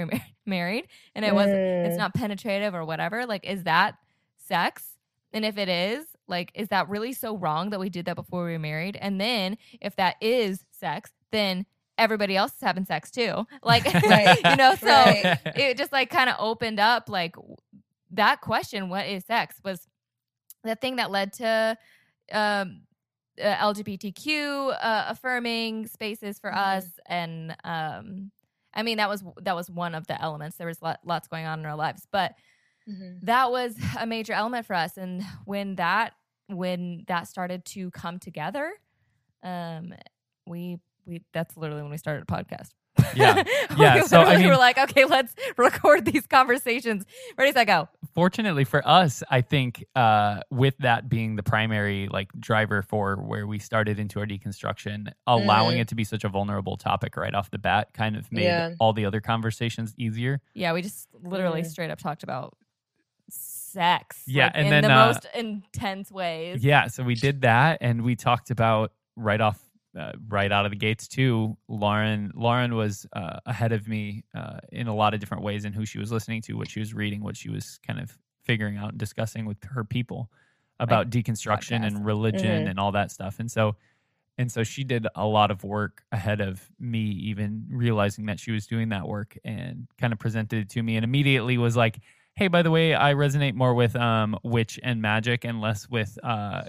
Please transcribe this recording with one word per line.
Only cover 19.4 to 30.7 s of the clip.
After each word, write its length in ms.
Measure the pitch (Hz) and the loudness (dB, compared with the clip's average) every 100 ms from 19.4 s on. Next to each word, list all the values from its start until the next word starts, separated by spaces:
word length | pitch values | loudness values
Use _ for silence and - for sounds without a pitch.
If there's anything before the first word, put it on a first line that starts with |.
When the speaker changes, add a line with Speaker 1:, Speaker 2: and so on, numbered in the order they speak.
| 170 - | -2 -8
Speaker 1:
was 240 | 196 185 - _ _ _ _ _ _ - | -10 -10 -12 _ _ _ _ _ _ -12
the 120 | 220 226 | -8 -4
thing 220 | 254 254 | -4 -4
that 140 | 214 | -2
led 220 | 196 196 | -2 -4
to, 440 | - 226 226 220 226 _ _ _ _ - | -4 -2 0 0 -4 _ _ _ _ -8
um, 500 | 214 208 202 190 87 _ _ _ _ _ - | -2 0 -2 -4 -10 _ _ _ _ _ -4
uh, 160 | 208 196 | -2 0
L 140 | 208 | 0
G 100 | 208 | -2
B 140 | 214 190 | -6 -10
T 140 | 208 | -10
Q, 600 | - 294 302 294 277 269 | -8 -4 -2 -2 -4 -4
uh, 340 | - 226 214 - | -4 -2 -2 -2
affirming 800 | 220 254 247 240 226 226 220 220 | -6 -4 -4 -4 -4 -4 -6 -10
spaces 520 | - 220 220 202 202 | -10 -10 -8 -10 -10
for 100 | 202 | -6
Speaker 2:
Mm-hmm. 80 | 190 196 190 | -2 0 -2
Speaker 1:
us. 80 | 185 - - | -6 -14 -8
And, 500 | 175 165 165 160 - | -6 -6 -8 -12 -12
um, 680 | - 165 156 92 - 190 196 _ _ _ _ | -8 -6 -6 -8 -12 -14 -14 _ _ _ _
I 100 | - | -8
mean, 140 | 226 214 | -4 0
that 120 | 208 | -2
was, 140 | 202 185 - | -2 -10 -10
that 140 | 185 175 | -4 -4
was 140 | 180 | -6
one 240 | 170 175 160 | -8 -6 -6
of 120 | 156 | -8
the 120 | - | -8
elements. 360 | 160 151 151 - | -6 -8 -12 -12
There 100 | |
was 140 | 170 | -12